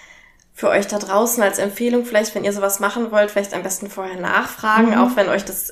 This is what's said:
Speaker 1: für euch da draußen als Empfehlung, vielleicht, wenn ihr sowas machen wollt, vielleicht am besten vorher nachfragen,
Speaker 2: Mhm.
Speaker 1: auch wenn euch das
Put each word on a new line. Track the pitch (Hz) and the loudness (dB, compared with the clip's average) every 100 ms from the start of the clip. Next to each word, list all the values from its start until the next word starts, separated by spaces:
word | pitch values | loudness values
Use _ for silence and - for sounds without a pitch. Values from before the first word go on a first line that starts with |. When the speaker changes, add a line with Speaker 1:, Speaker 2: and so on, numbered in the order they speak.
| - - - _ _ | -20 -20 -20 _ _
Speaker 1:
für | - 220 | -4 2
euch | - 202 | 2 2
da | 208 | -4
draußen | 208 196 240 240 | 0 0 2 2
als | 202 196 | 0 0
Empfehlung, | 202 202 240 240 240 | -4 -2 0 0 0
vielleicht, | 214 214 208 | 0 0 -2
wenn | 196 | -2
ihr | |
sowas | 202 196 202 | 0 0 0
machen | 202 240 220 | -2 -2 0
wollt, | 208 208 | 2 2
vielleicht | 202 202 | 0 -2
am | - | -4
besten | 190 - 202 | -6 -6 -8
vorher | - 190 185 | -10 -8 -6
nachfragen, | 180 190 254 - 220 214 226 | 0 0 0 -4 0 4 4
Speaker 2:
Mhm. | 233 | 4
Speaker 1:
auch | 247 - | 2 2
wenn | 196 | 2
euch | 196 - | 0 -2
das | 185 - | -8 -10